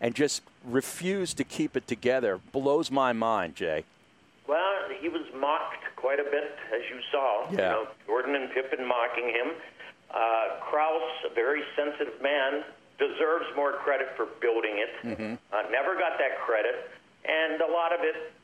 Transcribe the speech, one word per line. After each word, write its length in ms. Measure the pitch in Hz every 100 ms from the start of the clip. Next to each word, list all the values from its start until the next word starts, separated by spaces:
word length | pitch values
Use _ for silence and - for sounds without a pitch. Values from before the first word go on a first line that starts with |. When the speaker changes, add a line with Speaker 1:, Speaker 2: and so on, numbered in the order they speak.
Speaker 1:
and 140 | 120
just 280 | 120 143 - - _
refused 720 | 127 123 - - 180 196 180 -
to 80 |
keep 320 | 135 - 151 131
it 100 | -
together 540 | 113 123 165 120 95 -
blows 400 | 135 139 147 156
my 220 | 135 131
mind, 420 | 113 113 107 87
Jay. 300 | 73 87 78 - _ _ _ _ _ -
Speaker 2:
Well, 400 | 151 185 196 196 131
he 80 | 156
was 140 | 165 147 131
mocked 460 | 143 160 - - -
quite 240 | - 131 143
a 60 |
bit, 340 | 143 143 - - -
as 80 | 107 -
you 80 | - -
saw. 320 | 147 131 107
Speaker 1:
Yeah. 60 | 135
Speaker 2:
You 60 | 190
know, 300 | 190 110 107 - -
Jordan 280 | 120 127
and 160 | 143 127
Pippen 340 | 131 135 139
mocking 440 | 127 123 120 117 120
him. 240 | 117 123 - - - - - _
Uh, 500 | - 113 113 107 -
Krause, 480 | - 151 156 160 165 - 156
a 20 |
very 300 | - 120 147 143 -
sensitive 440 | 147 151 147 -
man, 440 | 139 143 135 147 - - - -
deserves 500 | 139 - 156 165 165 143
more 160 | 143
credit 340 | 135 - 135 135 -
for 100 | 110 -
building 380 | 117 117 107 104
it. 140 | 113 -
Speaker 1:
Mm-hmm. 320 | 120 107 107 120 -
Speaker 2:
Uh, 120 | 208 208
never 260 | 127 160 185
got 160 | 175 -
that 200 | 135 - -
credit. 420 | 113 110 - - - - _
And 360 | - 156 160 156
a 60 | 160
lot 260 | 170 165
of 140 | 170 -
it 240 | - - -